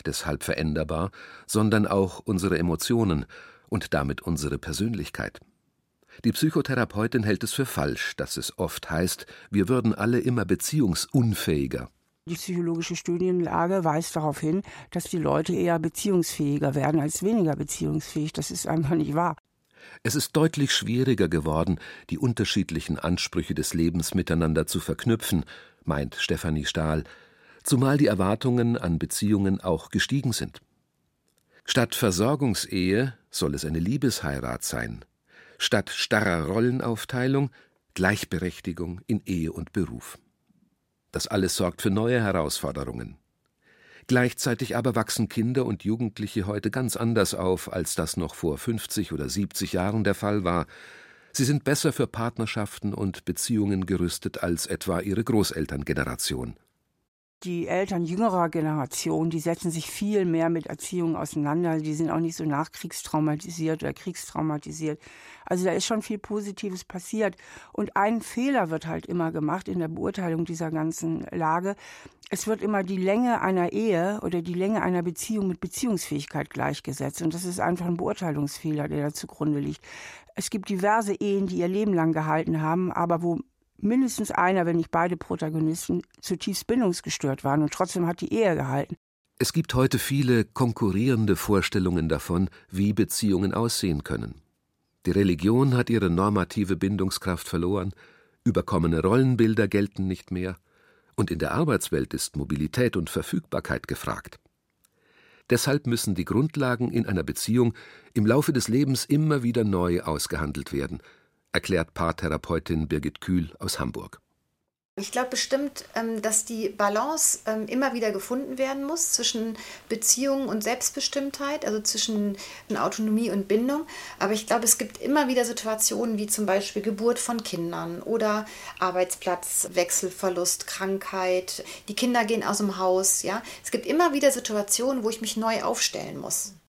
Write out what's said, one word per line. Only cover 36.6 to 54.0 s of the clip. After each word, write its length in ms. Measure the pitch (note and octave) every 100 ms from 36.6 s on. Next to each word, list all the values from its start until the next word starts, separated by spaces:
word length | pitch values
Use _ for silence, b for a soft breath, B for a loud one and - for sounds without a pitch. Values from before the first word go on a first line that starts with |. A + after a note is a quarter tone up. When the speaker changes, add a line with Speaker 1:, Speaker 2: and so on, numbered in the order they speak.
| B2 B2+ A#2 A2+ - B2 C3 C3+ C#3 b b b b -
Speaker 1:
Gleichberechtigung 1080 | F#2 G#2 - E2+ F2+ - - F2 F2 F2+ -
in 140 | G#2 -
Ehe 260 | F2+ D#2+
und 220 | D#2+ E2
Beruf. 460 | G#2 E2+ A#1 - - _ _ _ _ _ _ _ _ _
Das 160 | F2+ -
alles 280 | G#2 F#2 -
sorgt 260 | F2+ -
für 80 | A2
neue 320 | G2 A#2 B2
Herausforderungen. 960 | G#2 F#2 D2+ - C#2+ C#2 B1 A#1 A1 - _ _ _ _ b b b b -
Gleichzeitig 680 | B2+ B2 - C3+ A#2 A#2+ A#2+
aber 200 | B2 A2+
wachsen 340 | A2 - G#2+
Kinder 360 | - A2+ B2+ A#2+
und 180 | G#2
Jugendliche 640 | G2+ A2+ A#2 - G#2+ A2 F#2+
heute 240 | G#2 G#2+
ganz 240 | C3 B2 -
anders 380 | A#2 A2 F#2+ F#2+
auf, 360 | F#2 F#2 -
als 240 | F#2 D#2 -
das 220 | D#2+ -
noch 180 | D#2+ -
vor 220 | E2+ D2
fünfzig 540 | - A2 - - E2+
oder 180 | D2+ C2+
siebzig 440 | C2 G2 - F#2+
Jahren 300 | F#2 F#2+ A2
der 120 | G2+ F#2+
Fall 280 | G#2 G#2
war. 220 | F2 F2 D2+ B B B B B B
Sie 140 | - C3
sind 180 | D3
besser 300 | - C#3+ D#3
für 140 | - B2
Partnerschaften 880 | - A#2 - A2 A2+ G2+ - G#2 G#2
und 300 | G2 - -
Beziehungen 600 | F2+ - A2 G2+ F#2+ F2+
gerüstet 560 | F#2